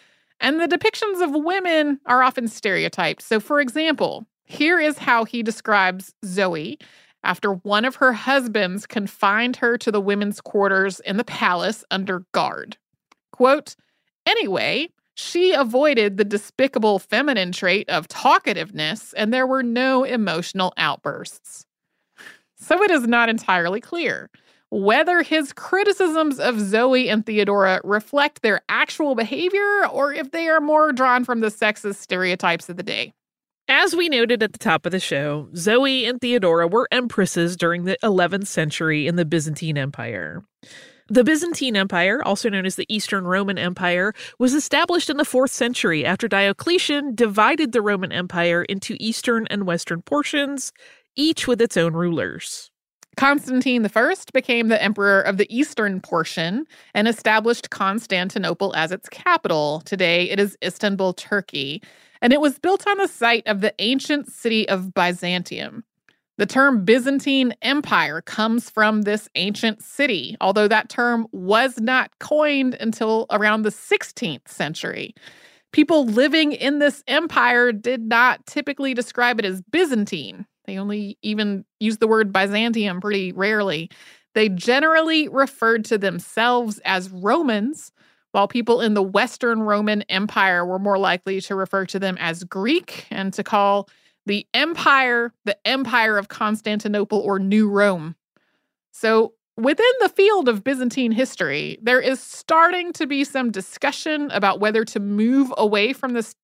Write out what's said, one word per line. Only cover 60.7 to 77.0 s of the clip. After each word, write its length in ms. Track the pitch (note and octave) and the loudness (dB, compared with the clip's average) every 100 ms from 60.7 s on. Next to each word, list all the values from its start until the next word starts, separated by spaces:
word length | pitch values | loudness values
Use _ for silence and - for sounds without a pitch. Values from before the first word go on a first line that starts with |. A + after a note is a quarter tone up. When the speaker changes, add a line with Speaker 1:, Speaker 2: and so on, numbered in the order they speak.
| - G#3 G3 F#3 | -2 -2 0 -2
Speaker 1:
Turkey, 680 | F3 - G#3 - D3 C#3 D3+ - - _ _ | -2 -4 -4 -4 -8 -8 -10 -14 -20 _ _
and 140 | A#3+ | 4
it 60 | C#4+ | 4
was 180 | D4 C#4 | 4 2
built 280 | F4 F#4+ G#4 | 0 0 0
on 120 | G4+ | 0
the 100 | G4 | -2
site 380 | - A#3 A#3 - | 0 0 2 0
of 160 | G3+ | -2
the 120 | G#3 - | -2 -2
ancient 520 | G#3 C4+ - D4 - | -2 -2 -2 -4 -4
city 380 | - A#3 A3 G#3+ | -6 -2 0 0
of 240 | F#3+ F#3 | -2 -2
Byzantium. 920 | F#3 F3+ F3+ F3 F3+ F3 B2+ - - - _ _ _ _ - | -2 0 -2 -4 -4 -6 -10 -12 -14 -20 _ _ _ _ -4
The 100 | G3+ | -2
term 380 | C4 C#4 A#3+ | 4 4 4
Byzantine 680 | F3+ B3 B3 C#4 C#4+ C4+ B3+ - | 4 4 4 -2 0 2 0 -2
Empire 580 | A3+ C#4+ C#4 G3+ D3+ D#3 | -2 -2 0 0 0 -4
comes 500 | - - A3 A#3 - | -8 -2 0 0 -2
from 320 | - G#3+ G#3+ | 0 2 2
this 260 | G#3 G#3 - | 0 -2 -4
ancient 480 | C#3+ F#3+ G3+ A3+ G#3+ | -6 -4 -2 -2 -4
city, 540 | - - C#4 F#3+ B2+ G#3 | -10 -2 0 0 -4 -2
although 280 | F#3 G#3 G#3 | 0 2 4
that 200 | G#3+ - | 2 0
term 380 | - A#3+ A#3 A3 | -2 0 0 -4
was 480 | G3 F#3 G#3+ C4 B3 | -6 0 2 2 -2
not 320 | A3 B3+ - _ | 0 0 -2 _
coined 540 | - D4+ D4+ C#4 B3+ | -2 2 2 2 0
until 520 | B3 A3+ A3 A3 A3 - | -2 -4 -2 0 0 0
around 300 | G#3 G#3+ G#3+ | 0 2 2
the 100 | G#3+ | 0
sixteenth 760 | - - G4 - - G3 C#3 - | -4 -2 -2 -2 -8 -8 -8 -12
century. 640 | - D3+ D#3+ - - G2 - - - - _ _ | -8 -8 -6 -8 -8 -12 -14 -20 -20 -20 _ _
People 340 | - D4 D#4+ A#3+ | 2 4 4 4
living 460 | G#3+ C#4+ D#4 D4+ | 2 4 4 2
in 260 | - C4 D4 | 0 -2 2
this 240 | D4 - | 0 0